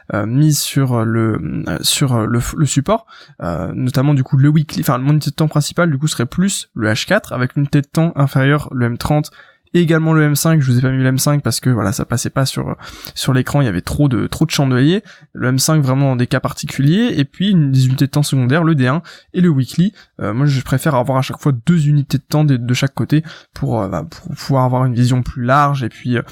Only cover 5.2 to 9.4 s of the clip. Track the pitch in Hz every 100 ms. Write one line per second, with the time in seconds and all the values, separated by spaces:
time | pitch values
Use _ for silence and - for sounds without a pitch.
5.2 | 143 - 156 151 143 - 175 135 156 -
6.2 | 120 - 196 - - - 107 110 - 196
7.2 | - 131 127 - 143 147 139 - 165 -
8.2 | 139 139 135 147 - 131 120 117 - 151
9.2 | 151 -